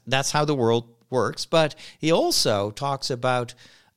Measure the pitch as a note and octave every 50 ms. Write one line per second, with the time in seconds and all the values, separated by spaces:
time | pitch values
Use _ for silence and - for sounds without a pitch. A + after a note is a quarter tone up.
0 | _ - B2 C3+ C#3 - - D3+ D3+ D3 D3+ C3+ A#2 A2+ A#2 A#2 A#2 - - _
1 | _ _ C3 B2+ G#2 A2+ - - - - - E3 D#3 D3 - - - - - _
2 | - D#3 E3 G3+ D#4 F4 D#4+ - - C#3 A2 G2+ G2+ G#2 G#2+ - C#3 C#3 C#3 C3+
3 | - - C#3 A#2+ A#2 B2+ B2+ B2 A#2+ A#2 - - - - - _ _ _ _